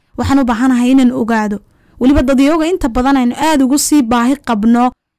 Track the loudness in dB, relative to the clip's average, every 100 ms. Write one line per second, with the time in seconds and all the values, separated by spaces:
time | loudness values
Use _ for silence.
0 | _ -6 -2 0 0 0 0 0 2 2
1 | 2 0 -2 -2 -4 -8 _ _ _ -2
2 | 0 2 2 2 2 0 -2 -2 -4 -2
3 | 0 0 -2 -2 -2 0 0 0 0 0
4 | 0 0 0 -2 -4 -2 2 2 0 -4
5 | _